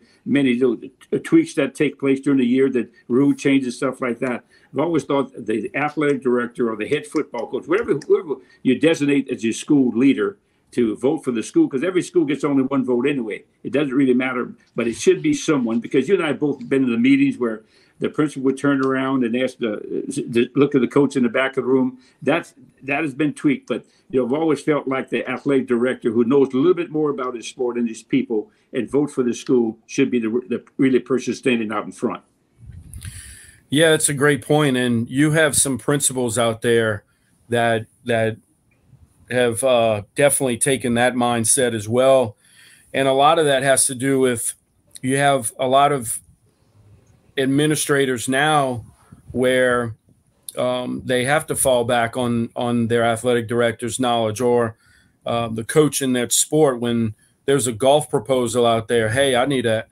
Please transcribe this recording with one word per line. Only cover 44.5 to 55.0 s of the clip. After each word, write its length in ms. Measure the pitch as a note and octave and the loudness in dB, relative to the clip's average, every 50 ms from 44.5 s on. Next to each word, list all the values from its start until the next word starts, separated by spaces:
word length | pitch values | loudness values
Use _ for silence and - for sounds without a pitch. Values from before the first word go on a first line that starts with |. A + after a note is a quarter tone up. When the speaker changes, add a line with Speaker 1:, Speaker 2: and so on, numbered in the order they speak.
| - _ _ _ _ _ _ _ - - - | -12 _ _ _ _ _ _ _ -14 -8 -4
Speaker 2:
you 140 | B2+ C3 C#3 | -2 0 2
have 360 | C#3+ C#3+ C#3 C3+ A#2 - - - | 2 2 2 2 0 -4 -6 -4
a 80 | C3+ B2+ | 0 2
lot 240 | C3 C#3 C#3+ C#3+ | 4 4 4 4
of 260 | D3 C3+ A#2 A2 - - - _ _ _ _ _ _ _ _ _ _ _ _ _ - _ _ _ _ _ _ _ - - | 2 0 -4 -6 -10 -10 -12 _ _ _ _ _ _ _ _ _ _ _ _ _ -20 _ _ _ _ _ _ _ -4 -2
administrators 920 | C3+ C3 C3+ C#3 D3+ D3+ D#3 C#3+ - - D3 C#3 C#3 C3 C3 A#2 - - | -2 0 2 2 2 2 0 -2 -2 0 0 0 0 0 -2 -4 -4 -2
now 560 | C3 C3+ D3 D#3 D#3 D3+ C#3 C3 B2 A2+ A2 - - _ _ _ - - _ - | -2 0 0 2 2 0 0 -2 -4 -8 -10 -16 -20 _ _ _ -20 -20 _ -10
where, 640 | - B2 B2+ B2+ B2+ B2+ B2+ B2+ B2 B2 A#2+ A2+ A2 - _ _ _ _ _ _ _ _ _ - - - | -4 -2 0 2 2 2 2 2 0 0 -2 -4 -8 -14 _ _ _ _ _ _ _ _ _ -12 -8 -4
um, 440 | B2 B2 B2+ B2+ B2 B2 B2+ B2+ - | -4 -4 -4 -4 -6 -8 -8 -8 -4
they 180 | B2 B2+ B2+ B2 | -2 -2 0 0
have 240 | C3 D3 D#3+ D#3 - | 2 0 0 -2 -4
to 80 | C#3+ | -4
fall 300 | - - C#3 B2+ A#2+ A#2+ | -2 0 2 2 2 2
back 320 | A#2 B2 A#2+ A#2 A2+ - C3 | 2 0 0 0 0 -2 -2
on, 320 | B2 A#2+ A#2+ A#2 A#2 A#2+ - B2+ | -2 -2 0 -2 -2 -4 -6 -6
on 300 | B2 A#2+ A#2+ A#2+ A#2 A2 | -4 -2 0 0 0 0
their 180 | A#2 A#2 A2+ | 0 0 2
athletic 420 | A#2 A#2 A2 A2+ B2+ B2 A#2+ A#2 G#2 | 0 0 0 0 0 0 0 -2 -2
director's 540 | A#2+ A#2 A#2+ A#2 A2 - B2 A#2 - - | 0 0 2 0 0 -2 -6 -8 -4 -2
knowledge 400 | C3 B2 A#2+ A#2 A2+ A2 G#2 G2 | -2 0 0 0 0 -2 -2 0
or, 340 | B2+ B2 A#2+ A#2+ A#2 A2 A2 _ _ _ _ _ | 0 2 2 2 2 0 -4 _ _ _ _ _